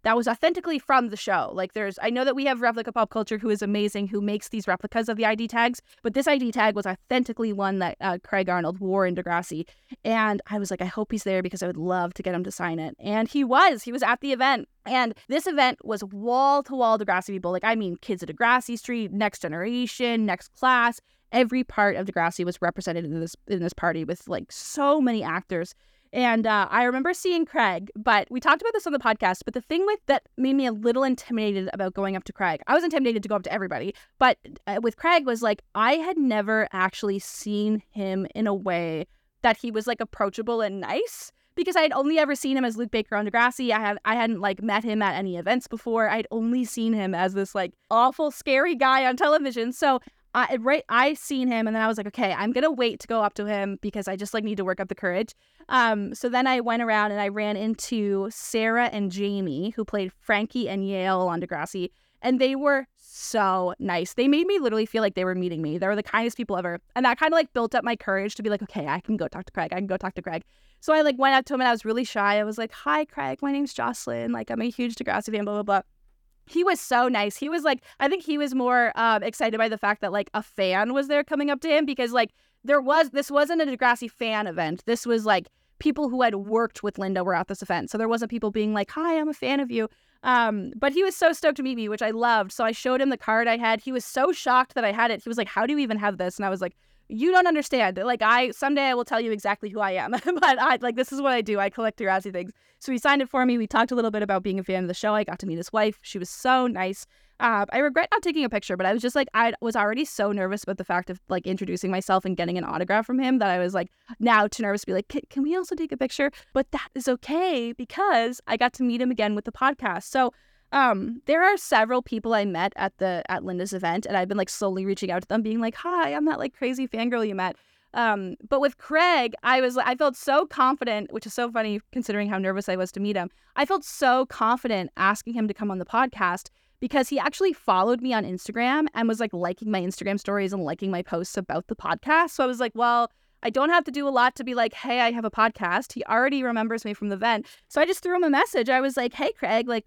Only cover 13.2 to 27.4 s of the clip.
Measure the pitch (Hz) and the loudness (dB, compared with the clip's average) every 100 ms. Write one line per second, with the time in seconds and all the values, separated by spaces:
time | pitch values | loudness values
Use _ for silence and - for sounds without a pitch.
13.2 | 226 285 262 262 381 247 - 247 226 247 | 0 0 4 6 6 4 -4 -2 0 0
14.2 | 277 254 262 254 - _ - 254 240 214 | 0 2 2 2 -2 _ -2 0 0 -4
15.2 | - 277 370 294 254 - - 214 202 196 | -2 -2 0 2 2 0 -4 -6 -6 -8
16.2 | 226 247 277 285 - 262 233 220 202 185 | 0 2 4 4 0 0 2 2 2 0
17.2 | 185 190 175 180 214 226 196 175 - 185 | -2 -4 -4 0 0 0 -2 -6 -6 -6
18.2 | 160 151 233 247 240 240 - 240 208 196 | -8 0 2 2 0 -8 -6 -6 -4 -2
19.2 | 208 - 175 160 196 240 240 - 240 233 | -2 -2 -6 -4 -4 -4 -4 -2 -2 0
20.2 | 214 185 - _ 254 247 233 233 - _ | 0 -2 -8 _ 2 4 2 0 -10 _
21.2 | _ 233 240 254 247 - 202 180 196 185 | _ 2 2 2 -2 2 2 2 -4 -2
22.2 | 170 - 175 175 175 - 185 170 165 165 | -2 -2 -4 -2 -4 -2 -4 -4 -4 -6
23.2 | 170 - - 190 165 - 170 160 160 180 | -8 -10 -6 -4 -4 -2 -2 -2 -4 -8
24.2 | - 175 - - - - 277 302 254 220 | -6 -8 -8 -14 -10 0 2 4 2 0
25.2 | 139 165 - 170 180 - _ _ _ - | -2 -6 -4 -6 -6 -12 _ _ _ 0
26.2 | 247 226 220 208 196 220 247 254 330 359 | 2 2 4 2 2 2 2 2 0 0
27.2 | 370 339 | 0 0